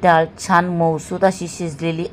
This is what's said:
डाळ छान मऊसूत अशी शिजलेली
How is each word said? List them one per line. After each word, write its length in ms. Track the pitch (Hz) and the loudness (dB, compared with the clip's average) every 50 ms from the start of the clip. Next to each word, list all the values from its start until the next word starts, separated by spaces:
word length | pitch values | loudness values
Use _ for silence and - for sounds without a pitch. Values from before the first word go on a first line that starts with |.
डाळ 220 | - 180 165 160 165 160 - - | 2 4 4 4 2 0 -4 -8
छान 260 | - - 185 170 180 | -2 2 2 2 2
मऊसूत 600 | 180 175 170 165 165 160 151 - - 180 180 190 | 2 0 0 0 0 0 -2 -4 -8 -2 0 2
अशी 240 | 190 185 - - 160 | 2 2 0 -6 -10
शिजलेली 560 | - - 175 160 147 - 165 165 160 165 175 - | -8 -8 -8 -8 -8 -6 -4 -4 -4 -4 -6 -4